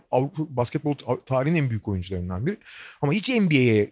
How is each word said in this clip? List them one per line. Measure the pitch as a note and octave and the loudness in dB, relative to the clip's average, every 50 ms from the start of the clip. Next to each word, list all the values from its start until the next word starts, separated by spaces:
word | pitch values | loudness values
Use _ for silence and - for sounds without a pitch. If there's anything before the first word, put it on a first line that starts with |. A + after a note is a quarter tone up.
| - _ | -2 _
Avrupa | - B2+ C3 C#3 - D3 D#3 D#3+ | 0 0 0 0 -4 -6 -8 -4
basketbol | C#3+ A#2+ A#2+ - - D#3 C#3+ D3+ C#3+ | -2 -2 -2 -2 -2 -4 -2 -2 -4
ta-, | - - - B2 B2+ - | -4 -4 -4 -4 -4 -2
tarihinin | - C3+ C3 C3 D3 E3+ E3 | -2 -2 0 0 0 0 0
en | C#3+ C3 | 0 0
büyük | A2+ G#2 - - | -2 -4 -4 -4
oyuncularından | G2+ F#2 F2 F#2 F#2+ F2+ F2 F2+ F2+ F#2 A2+ | -4 -4 -4 -4 -6 -6 -6 -6 -6 -4 -4
biri. | D#3+ G#3 - _ - - - - - - _ - | -4 -4 -6 _ -20 -20 -20 -20 -20 -8 _ -2
Ama | C#3+ D3+ | 0 0
hiç | G#3+ F#3+ - | 0 0 0
N | C4 A#3 G3+ F3+ | 2 2 2 4
B | D#3 | 4
A'ye | C3+ B2+ B2 A2 G#2+ G#2 - | 4 6 6 6 4 2 2